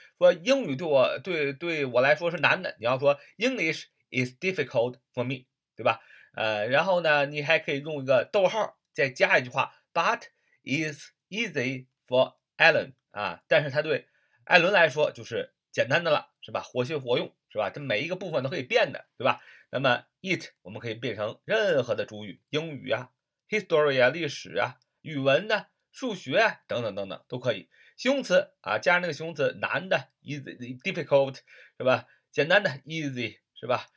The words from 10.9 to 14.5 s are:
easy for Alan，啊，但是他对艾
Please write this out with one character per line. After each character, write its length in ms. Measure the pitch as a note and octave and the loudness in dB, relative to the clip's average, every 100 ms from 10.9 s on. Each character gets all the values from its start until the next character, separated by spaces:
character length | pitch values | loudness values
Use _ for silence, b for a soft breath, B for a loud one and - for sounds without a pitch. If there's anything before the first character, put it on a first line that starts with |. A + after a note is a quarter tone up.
| D3 - _ _ | -8 -14 _ _
easy 560 | G3 A3+ D3 B2 C3 C3 _ - | -6 -4 -2 -4 -4 -12 _ 0
for 260 | B2 B2+ _ _ - | 2 2 _ _ 4
Alan， 360 | D#3 C3+ F2+ - _ | 6 6 0 -10 _
啊， 320 | G2+ G2+ E2+ - | -6 -6 -6 2
但 160 | D#3+ | 2
是 60 | D3 | 2
他 140 | C#3 | -2
对 240 | D#3 C#3 - _ _ _ | -2 -2 -4 _ _ _
艾 120 | - | 4